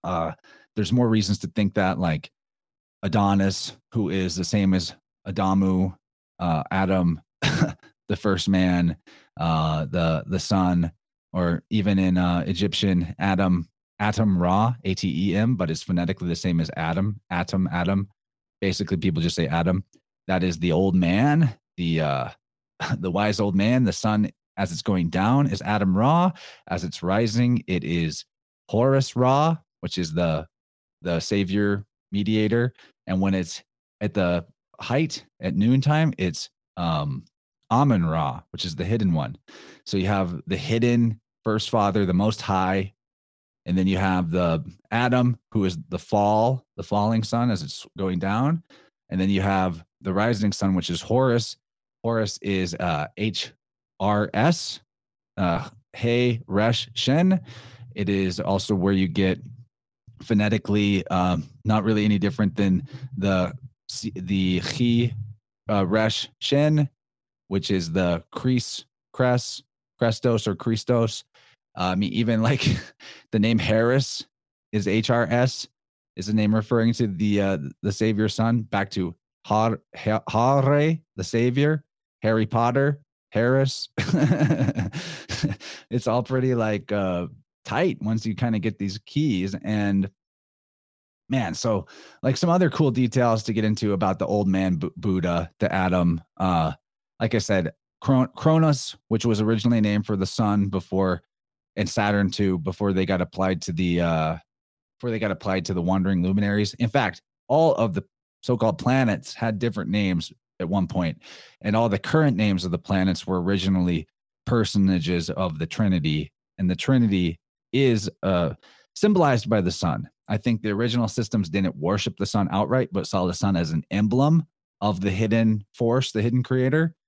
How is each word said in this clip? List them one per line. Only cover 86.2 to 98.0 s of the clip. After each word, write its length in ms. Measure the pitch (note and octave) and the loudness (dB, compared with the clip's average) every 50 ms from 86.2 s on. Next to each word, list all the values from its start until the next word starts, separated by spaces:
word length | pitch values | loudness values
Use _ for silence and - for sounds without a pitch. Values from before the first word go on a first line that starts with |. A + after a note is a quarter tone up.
| A2 | -2
pretty, 320 | - C3 C3 B2+ C3 B2+ | -2 -2 0 0 0 0
like, 340 | A#2 A2 A2 G#2 G#2 - - G#2 | 0 0 0 -2 -4 -4 -4 -2
uh, 340 | G#2 G2 F#2+ F2+ F2 F2+ - - - _ _ _ _ _ | -2 0 -2 -2 -4 -4 -6 -10 -18 _ _ _ _ _
tight 360 | - G#2 C3 F3+ F3 - - | -4 -2 0 0 0 -2 -2
once 240 | - A2 A2 A2 - | -4 -2 -2 -2 -2
you 80 | A2+ G2 | -6 -4
kinda 260 | - B2+ A#2+ A2+ G#2+ | -2 -2 -2 -2 -2
get 200 | F2 A2 G2+ _ | -2 -4 -4 _
these 180 | G2 G2 F#2+ A2 _ | -6 -6 -6 -10 _
keys. 500 | - - D3 D#3 D3+ G#2 F2+ F#2 G2 G2 - | -6 -2 -2 0 0 0 0 -2 -4 -6 -8
And 480 | - - G#2+ G#2+ G2+ G2+ G2+ G2 F#2+ G2 _ _ _ _ _ _ _ _ _ _ _ _ _ _ _ _ _ _ _ _ _ _ _ - | -6 -4 -2 0 0 2 2 0 0 -2 _ _ _ _ _ _ _ _ _ _ _ _ _ _ _ _ _ _ _ _ _ _ _ -4
man, 240 | C3 C3 A2+ E2+ E2+ | -2 -2 -2 -2 -4
so, 340 | - - A#2 G#2+ F#2+ - - - - - - - _ - | -4 -2 0 0 -2 -4 -8 -20 -20 -20 -20 -16 _ -2
like, 140 | C3 C3 | -2 0
some 120 | - - E3+ | 2 2 2
other 200 | E3+ F#3 F#3 D3+ | 4 4 2 2
cool 220 | - - E3 C3+ | 2 2 2 2
details 520 | A2+ B2+ B2+ A2+ - B2+ B2 A#2+ A2+ A2 - | 4 2 0 2 2 2 2 2 2 0 -2
to 100 | - G#2+ | -2 -2
get 120 | A2+ G#2+ | 0 2
into 260 | G#2+ G#2+ - A2+ G#2 | 0 0 0 0 0
about 280 | G2+ F2 G2 F#2+ F#2+ - | 0 2 2 0 0 0
the 60 | F#2 | -2
old 220 | - G2+ G#2 G2+ | 0 0 0 2
man 280 | F#2+ F#2 F#2+ F#2+ F#2 F2+ | 2 2 2 2 0 0
Bu-, 180 | D#2+ E2 - - | -2 -4 -6 -8
Buddha, 560 | - - G#2 F#2 F#2 E2+ F2 E2+ E2+ F2 - _ _ | -4 -2 -2 0 0 0 0 -2 -2 -4 -6 _ _
the 120 | G#2+ - | -2 -2
Adam. 500 | - F#2+ F#2 F#2 F#2 F2+ F2 F2 E2+ E2 - _ _ | 0 0 0 2 2 2 2 2 0 0 -6 _ _
Uh, 360 | - F#2+ F#2 F2 E2 D#2+ C#2+ C#2 _ _ _ _ _ _ _ _ _ | -4 -2 0 2 2 0 0 -4 _ _ _ _ _ _ _ _ _
like 140 | A2 A2 - | -2 0 0
I 20 | |
said, 360 | A2 - - G#2 F#2 E2+ D#2+ - _ _ _ _ _ | -2 0 2 0 0 0 -2 -6 _ _ _ _ _